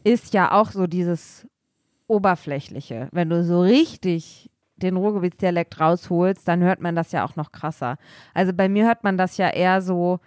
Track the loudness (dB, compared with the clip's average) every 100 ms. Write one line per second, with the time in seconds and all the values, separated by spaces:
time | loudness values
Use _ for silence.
0 | 0 0 0 0 2 2 2 0 -2 -2
1 | -2 -4 -8 -20 -20 _ _ _ _ _
2 | -2 0 2 0 -4 -10 -10 -14 -12 -12
3 | -6 -4 0 0 2 4 6 4 2 -2
4 | -4 -4 -6 -20 -20 _ _ -8 -4 -2
5 | -2 -2 -4 -2 -2 0 -4 0 0 0
6 | 0 0 0 0 -2 2 2 0 -2 -4
7 | -4 -4 -4 -6 -10 -10 -10 -8 -8 -8
8 | -14 -20 -8 -2 0 0 0 2 2 0
9 | -2 -2 -2 -2 -2 0 2 2 0 -2
10 | -2 -2